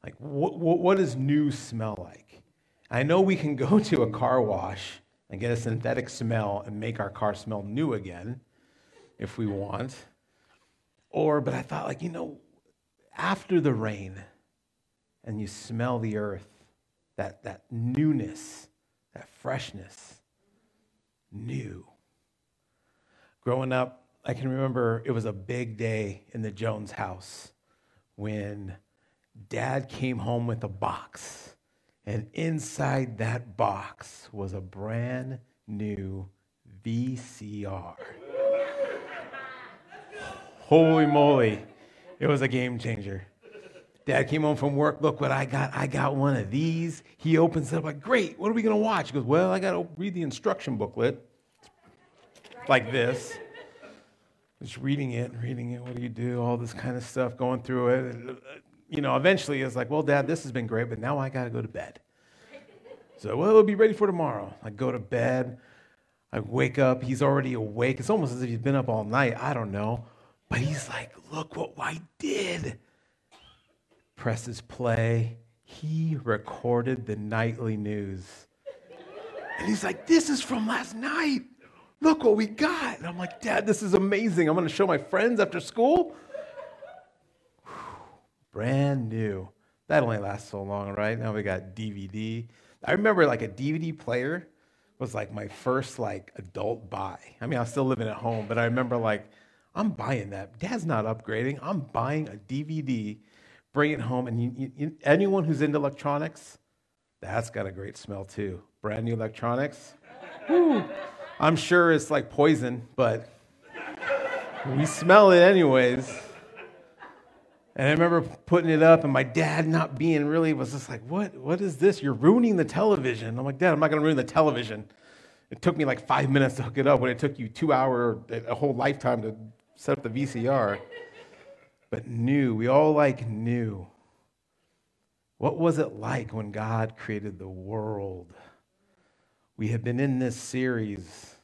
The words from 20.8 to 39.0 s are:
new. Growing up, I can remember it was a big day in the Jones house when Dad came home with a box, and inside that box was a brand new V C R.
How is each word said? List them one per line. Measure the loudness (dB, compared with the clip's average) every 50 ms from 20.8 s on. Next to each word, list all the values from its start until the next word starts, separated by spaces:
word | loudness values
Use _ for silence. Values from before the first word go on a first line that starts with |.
| _ _ _ _ _ _ _ _ _ _
new. | -14 -12 -8 -6 -6 -6 -6 -8 -12 -14 -16 _ _ _ _ _ _ _ _ _ _ _ _ _ _ _ _ _ _ _ _ _ _ _ _ _ _ _ _ _ _ _
Growing | _ -2 -2 -2 0 0
up, | 0 0 0 -2 -6 _ _ _ _ _ _
I | -6 -6
can | -4 -4
remember | -4 -2 -2 -2 -2 0 0 0 0 0 -2 -2
it | -2
was | -2 -2 -2
a | -4
big | -6 -8 -8 -6 -6 -6 -6 -6 -6
day | -4 -4 -2 -2 -2 -4 -6 -8 -12 _ _
in | -10 -8
the | -8 -8
Jones | -6 -4 -4 -4 -4 -4 -8 -10
house | -8 -8 -8 -8 -8 -12 -16 -18 -20 -20 -20 -20 _ _ _ _ _ _ _ _ _ _ _ _ _
when | -10 -8 -6 -4 -6 -6 -8 -8 -10 -12 -12 -14 -14 _ _ _ _ _ _ _ _ _ _ _ -20 -14 _
Dad | -6 -4 -2 -2 -2 -2 -4 -6
came | -6 -4 -2 -2 -2 -2
home | -2 -2 -2 0 0
with | -2 -2 -4
a | -4 -8
box, | -4 -4 -4 -4 -4 -8 -12 -16 -18 -18 -18 -16 -18 -18 -20 -20 -20 _ _ _ _ _ _ _ _ _ _
and | -6 -6 -6 -6 -6 -8
inside | -4 -4 -2 -2 -4 -6 -8 -6 -4 -2 0 0 -2 -2 -4 -4 -4
that | -4 -4 -2 -4 -8 -10 -2
box | 0 0 0 0 -4 -10 -14 -16 _ -20 -20 -20 -20 -20 -14
was | -10 -8 -8 -6
a | -6 -10
brand | -12 -12 -12 -10 -8 -6 -4 -4 -4 -4 -4 -6 -6 -8 -10 -12 _ _ _ _ _
new | -10 -8 -6 -4 -4 -4 -6 -6 -8 -8 -10 -12 -14 _ _ _ _ _ _ _ -20 -20 -12 _
V | -4 -2 -2 -2 -4 -6
C | -8 -12 -16 -18 -16 -14 -12 -10 -8 -8
R. | -6 -8 -8 -10 -12 -16 -16 -18 -18 -16 -18 -16 -8 -4 0 0 2 2 0 -2 -4 -4 -4 -4 -4 -4 -8